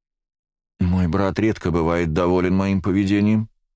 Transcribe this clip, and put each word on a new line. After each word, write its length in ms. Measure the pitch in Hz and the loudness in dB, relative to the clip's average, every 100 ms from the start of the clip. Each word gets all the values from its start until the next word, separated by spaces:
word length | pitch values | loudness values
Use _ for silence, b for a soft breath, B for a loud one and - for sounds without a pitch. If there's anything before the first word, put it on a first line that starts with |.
| _ _ _ _ _ _ _ - | _ _ _ _ _ _ _ -4
«Мой 280 | 90 90 90 | -2 0 0
брат 300 | 92 98 87 | 0 0 0
редко 320 | 107 101 90 | -2 0 -2
бывает 420 | 85 80 85 85 | 0 0 0 0
доволен 420 | 78 90 90 90 95 | 0 2 2 2 0
моим 240 | 98 95 | 0 -2
поведением», 680 | 95 92 98 101 104 110 113 _ _ | -2 0 0 2 2 0 -2 _ _